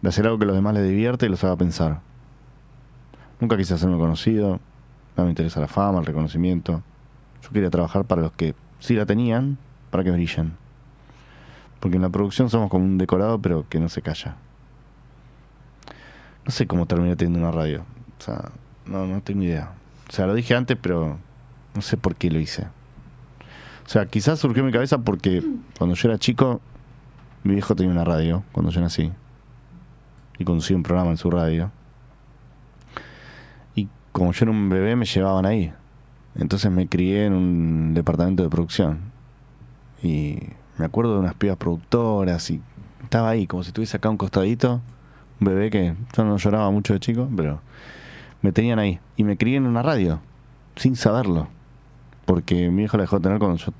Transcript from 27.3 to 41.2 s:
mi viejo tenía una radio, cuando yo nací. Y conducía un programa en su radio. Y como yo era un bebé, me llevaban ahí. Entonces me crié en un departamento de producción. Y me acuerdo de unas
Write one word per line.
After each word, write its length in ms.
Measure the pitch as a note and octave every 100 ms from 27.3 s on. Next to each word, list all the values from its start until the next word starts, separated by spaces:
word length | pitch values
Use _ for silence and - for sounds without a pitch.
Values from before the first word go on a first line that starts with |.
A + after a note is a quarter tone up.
| -
mi 100 | G2+
viejo 220 | G2+ G2 F#2
tenía 160 | F#2
una 140 | F2 E2
radio, 380 | D#2+ E2 E2+ G2+
cuando 200 | E2+ E2
yo 80 | E2+
nací. 320 | F2 - D#2+ F2+ - - - - - - - - - - - -
Y 80 | F2
conducía 320 | E2+ - F#2+
un 60 |
programa 260 | E2 F2 F2
en 60 | D#2+
su 120 | F2
radio. 400 | F2 E2 E2 F2 - - - - - - - - - - - - - - - - - - - - -
Y 120 | G2+ - -
como 200 | - F2+
yo 120 | E2+ A2+
era 60 |
un 180 | A2 G2+
bebé, 260 | F#2 G2+ A#2+
me 100 | A2
llevaban 400 | F#2+ F#2+ F#2+ F#2+
ahí. 280 | A2 E2+ - - - - - - -
Entonces 360 | D2 G2 G#2
me 160 | F2+ F2
crié 380 | F2 F2+ G2+ G#2
en 80 |
un 600 | F#2+ F#2 E2+ E2 D#2+ D#2+
departamento 500 | D#2+ D#2+ D#2+ F2 F#2
de 60 | E2+
producción. 500 | E2 E2 - F2 D#2 G2 - - - - - - - - -
Y 360 | F2 D2+ D2 - - - - -
me 80 | D#2+
acuerdo 280 | - A#2
de 60 |
unas 160 | G#2